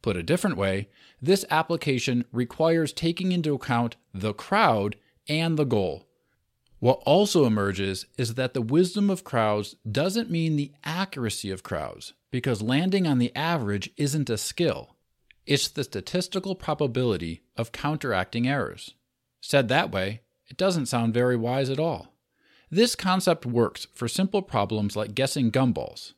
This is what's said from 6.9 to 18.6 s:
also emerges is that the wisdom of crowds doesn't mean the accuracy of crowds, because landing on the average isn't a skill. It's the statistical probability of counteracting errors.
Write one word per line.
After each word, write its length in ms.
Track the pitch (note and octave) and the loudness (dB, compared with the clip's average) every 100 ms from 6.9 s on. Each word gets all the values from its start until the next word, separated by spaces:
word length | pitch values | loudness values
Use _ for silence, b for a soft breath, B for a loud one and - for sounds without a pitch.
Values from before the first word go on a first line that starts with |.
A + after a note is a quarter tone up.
| B2+ - | 2 4
also 400 | E3 G#3 F3 C3 | 4 6 4 4
emerges 600 | G#2+ G2+ F#2+ G2 F#2+ - - | 4 0 0 -4 -4 -8 -6
is 180 | A#2+ A#2 | -4 -2
that 180 | B2+ | -2
the 80 | C3+ | -2
wisdom 480 | A2+ D3+ F3+ G#3 G3+ | 2 4 4 2 2
of 140 | F3+ | 0
crowds 520 | - B2 G#2+ G#2 G2+ - G#2+ | -2 2 2 2 -2 -10 -6
doesn't 400 | G#2 E3+ G#3+ A3+ | -2 0 -2 -2
mean 260 | E3 D#3+ D3+ | 0 0 0
the 180 | C#3+ _ | -2 _
accuracy 680 | - E3 F#3+ - A2+ - G2+ | -6 -4 -6 -4 -4 -4 -6
of 120 | F#2+ | -8
crowds, 500 | - E2+ C2 G1+ - _ _ | -6 -6 -6 -10 -18 _ _
because 300 | B2+ C#3 G2+ | -4 -2 -2
landing 460 | A2 C3+ F#3 G3 F3 | 0 0 2 2 2
on 120 | C3 | 2
the 160 | A#2+ - | 2 0
average 540 | D#3+ E3+ G#2 G2+ - - | -2 -2 0 -2 -4 -4
isn't 320 | C#3+ D3+ C3 | -2 0 -2
a 80 | A2 | -2
skill. 580 | - - E3+ F2+ - _ _ _ _ _ - | -4 -2 0 0 -8 _ _ _ _ _ -2
It's 240 | C#3 - | 0 0
the 140 | - | -4
statistical 720 | C3 G#2 - F3+ F3+ G3 F#3+ F#3 | -6 -6 -4 -4 -4 -6 -6 -6
probability 880 | - D3 C#3+ A#2+ B2+ F#2 E2 E2 _ - | -4 -2 0 0 0 0 -4 -8 _ -8
of 160 | A#2 | -8
counteracting 760 | - - - C3 G2 F#2 A#2 B2 | -6 -6 -4 -2 -2 0 0 0
errors. 460 | C#3 | 0